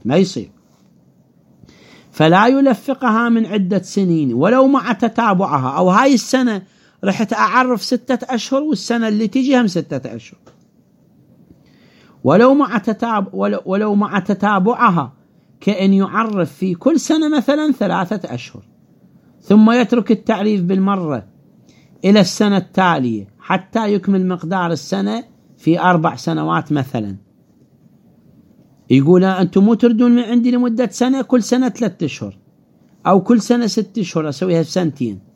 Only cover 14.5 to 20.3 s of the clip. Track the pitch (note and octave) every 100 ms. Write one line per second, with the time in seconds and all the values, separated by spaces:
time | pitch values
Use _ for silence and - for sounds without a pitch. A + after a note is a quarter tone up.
14.5 | G3+ G3 B3+ A#3+ E3+ B2+ - _ _ _
15.5 | - - G#3 G3 G3 F#3+ G3+ A3+ G3+ D#3+
16.5 | - F#3+ F3 C4 E4 - D#4 D4+ D4+ B3
17.5 | D4 D4+ B3+ G3+ F3 F3+ G#3 - A#2+ -
18.5 | G2+ - _ _ _ _ _ _ _ -
19.5 | G#3 A3 A#3+ A#3+ A#3+ G3+ G#3+ -